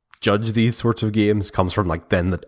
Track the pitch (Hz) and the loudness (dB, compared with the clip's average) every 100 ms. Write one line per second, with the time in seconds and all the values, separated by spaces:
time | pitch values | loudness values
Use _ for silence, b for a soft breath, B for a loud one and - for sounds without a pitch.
0 | _ - - 104 113 110 113 110 117 113 | _ -6 0 0 0 0 0 0 -2 -2
1 | 110 107 104 104 98 - 90 104 90 82 | -2 2 2 2 -2 -2 0 0 -2 -4
2 | - 95 90 87 | -2 0 0 -4